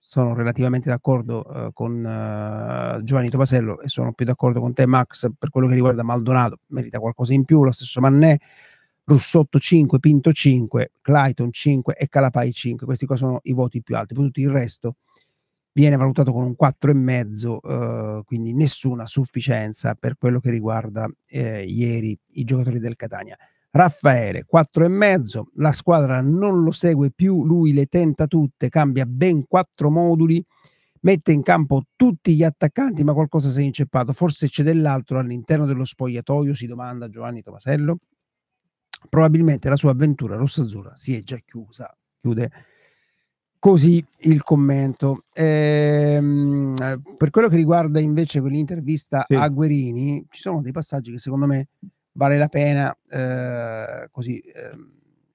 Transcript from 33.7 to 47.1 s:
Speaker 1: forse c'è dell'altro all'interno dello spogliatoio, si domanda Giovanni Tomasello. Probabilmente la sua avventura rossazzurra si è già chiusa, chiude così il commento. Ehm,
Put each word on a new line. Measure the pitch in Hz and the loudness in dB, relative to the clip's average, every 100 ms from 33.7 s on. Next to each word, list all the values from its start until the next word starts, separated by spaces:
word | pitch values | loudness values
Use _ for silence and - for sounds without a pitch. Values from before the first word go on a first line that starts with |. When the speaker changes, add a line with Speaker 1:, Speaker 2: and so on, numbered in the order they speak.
| 120 139 139 120 | -2 -2 -2 -2
Speaker 1:
forse | 135 170 147 147 | -2 -2 -2 -4
c'è | - | -2
dell'altro | 147 165 151 135 135 131 | 0 2 2 -2 -4 -6
all'interno | 123 123 113 160 147 | -4 -8 -2 0 0
dello | 131 131 | -2 -6
spogliatoio, | - 127 120 - 143 147 | -6 -8 -8 -4 -2 -2
si | 143 117 | -4 -8
domanda | 120 123 123 120 | -12 -14 -14 -14
Giovanni | 107 117 117 | -14 -14 -14
Tomasello. | 104 98 131 147 147 170 _ _ _ _ _ _ _ _ _ - _ | -16 -14 -4 -2 -2 -4 _ _ _ _ _ _ _ _ _ -16 _
Probabilmente | 156 160 156 165 143 135 | 2 4 4 2 2 0
la | 143 | 2
sua | 147 | 2
avventura | 127 151 135 117 104 | 2 0 0 -4 -4
rossazzurra | 139 - 120 104 95 - | -4 -2 -4 -6 -16 -16
si | - 123 | -8 -8
è | |
già | 95 123 | -8 -14
chiusa, | _ 117 104 - 113 _ _ _ | _ -20 -18 -20 -20 _ _ _
chiude | 123 113 117 - _ _ _ _ _ _ _ _ _ _ | -4 -4 -4 -8 _ _ _ _ _ _ _ _ _ _
così | 196 185 151 170 156 _ | 6 6 6 4 0 _
il | 160 151 | 2 2
commento. | - 151 139 139 135 123 139 135 _ | 4 2 4 2 -2 -2 -2 -4 _
Ehm, | - 160 151 151 147 147 147 147 147 143 143 143 143 139 131 127 135 143 | -2 0 2 2 2 2 2 2 2 2 0 0 0 -2 -4 -6 -8 -12